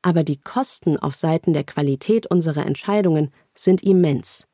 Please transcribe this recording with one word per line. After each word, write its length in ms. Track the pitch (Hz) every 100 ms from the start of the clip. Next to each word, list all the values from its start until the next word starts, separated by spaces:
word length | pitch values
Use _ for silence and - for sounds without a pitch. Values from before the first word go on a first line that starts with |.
aber 200 | 185 170
die 180 | 147 139
Kosten 560 | - 247 262 - - 147
auf 200 | 143 -
Seiten 360 | 160 160 -
der 120 | 151
Qualität 640 | 147 - 143 135 - 226 -
unserer 380 | 180 165 147
Entscheidungen 680 | - 139 - 208 185 156 151 _ _
sind 280 | - - 185
immens. 640 | 196 185 170 135 - - -